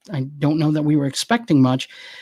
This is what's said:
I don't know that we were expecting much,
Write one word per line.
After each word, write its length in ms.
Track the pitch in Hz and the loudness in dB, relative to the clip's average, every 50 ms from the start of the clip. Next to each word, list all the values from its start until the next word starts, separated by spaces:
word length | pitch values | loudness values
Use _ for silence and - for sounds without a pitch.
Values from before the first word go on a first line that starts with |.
| _ - 214 | _ -10 -8
I 100 | 139 131 139 147 143 | -6 -6 -8 -6 -4
don't 200 | 147 143 147 156 | -2 0 0 2
know 120 | 156 151 | 0 0
that 120 | 151 156 151 | 0 0 0
we 140 | 151 151 | 2 2
were 100 | 151 139 | 2 0
expecting 540 | 139 135 - - - 233 240 233 - 165 139 | -2 -4 -6 -4 -2 -2 -2 0 2 4 4
much, 280 | 131 127 127 131 - - - - - - - - | 4 4 2 -2 -4 -10 -16 -20 -20 -20 -20 -20